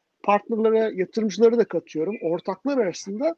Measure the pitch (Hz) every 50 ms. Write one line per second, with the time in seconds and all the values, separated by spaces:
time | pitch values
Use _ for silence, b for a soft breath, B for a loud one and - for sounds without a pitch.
0 | _ _ _ _ - - 202 208 - - 233 214 220 220 220 220 220 220 214 185
1 | 185 - - 226 220 220 180 208 233 226 233 233 202 - - 165 - - - 156
2 | 160 180 214 - - 165 165 175 - - 185 - _ 269 285 262 220 180 160 -
3 | - 202 196 214 277 320 339